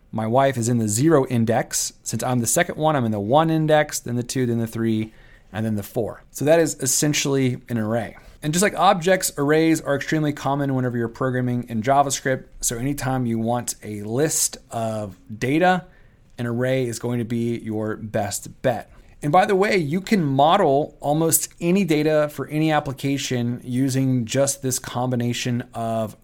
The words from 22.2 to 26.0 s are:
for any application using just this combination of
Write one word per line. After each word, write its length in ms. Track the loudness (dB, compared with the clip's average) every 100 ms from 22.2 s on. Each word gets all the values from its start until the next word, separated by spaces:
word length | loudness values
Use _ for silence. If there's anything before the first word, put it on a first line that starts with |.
| 0
for 160 | -4 -6
any 240 | -2 2
application 880 | 0 -2 -4 -2 -2 -2 -2 -2 -4
using 640 | -4 0 0 2 2 0
just 380 | 0 0 0 0
this 180 | -4 -4
combination 840 | -6 -4 -2 0 -2 -2 -2 -4 -6
of 420 | -8 -4 -2